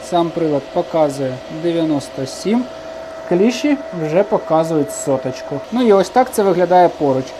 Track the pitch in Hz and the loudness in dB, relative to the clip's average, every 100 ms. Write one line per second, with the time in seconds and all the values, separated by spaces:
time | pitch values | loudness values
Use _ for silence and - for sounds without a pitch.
0 | - 175 170 170 160 143 - 180 175 165 | 0 0 0 0 0 0 -2 -4 -2 0
1 | 151 135 131 127 - 160 170 170 160 147 | 0 0 -6 -6 -10 -4 -2 0 0 0
2 | - - 131 - 185 226 247 - - - | -2 -8 -8 -6 0 0 0 -10 -14 -14
3 | - - - 180 220 240 294 277 - 175 | -14 -14 0 4 4 2 0 0 -2 -6
4 | 156 165 208 - - 160 165 160 139 - | 0 2 2 0 2 0 2 0 -2 -4
5 | - 131 131 127 - 143 - 226 240 196 | -2 -2 -2 -8 -8 -8 -4 0 4 4
6 | 180 247 254 - 196 170 175 180 170 - | 4 2 2 2 2 2 4 6 4 4
7 | 143 131 131 | 0 0 -2